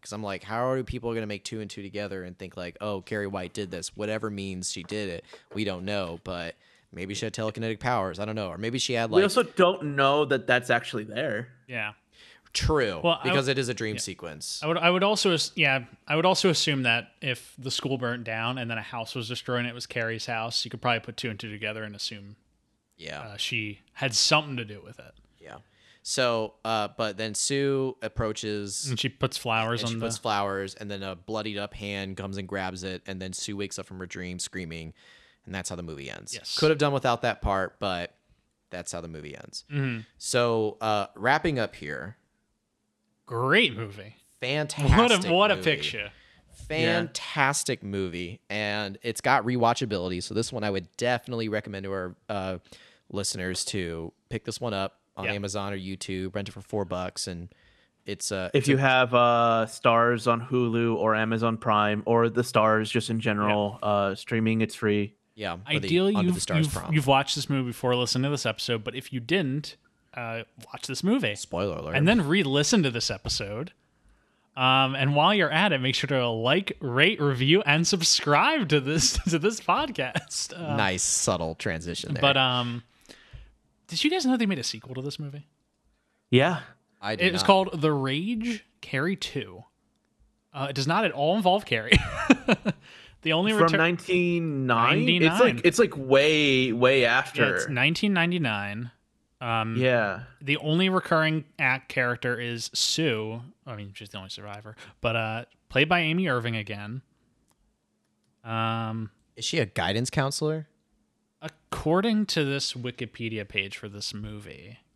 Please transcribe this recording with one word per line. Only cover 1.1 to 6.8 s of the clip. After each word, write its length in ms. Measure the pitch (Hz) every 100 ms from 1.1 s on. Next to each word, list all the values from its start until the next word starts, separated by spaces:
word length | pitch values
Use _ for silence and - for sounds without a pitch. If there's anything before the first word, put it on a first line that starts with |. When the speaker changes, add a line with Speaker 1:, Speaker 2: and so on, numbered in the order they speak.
Speaker 1:
gonna 120 | 113 107
make 160 | 101
two 160 | - 113
and 80 | 101
two 120 | -
together 420 | 98 101 101 95
and 140 | 90 87
think, 180 | 92 -
like, 200 | 87 -
oh, 200 | 104 98
Carrie 260 | - 107 101
White 260 | 98 90
did 180 | - 98
this, 240 | 90 - -
whatever 340 | 104 107 110
means 420 | 101 98 92 90
she 120 | 95
did 260 | 85 107 98
it, 160 | 85 - - _
we 100 | 104 101
don't 180 | 90 95
know, 340 | 101 87 85
but 320 | 95 90 85 - _ _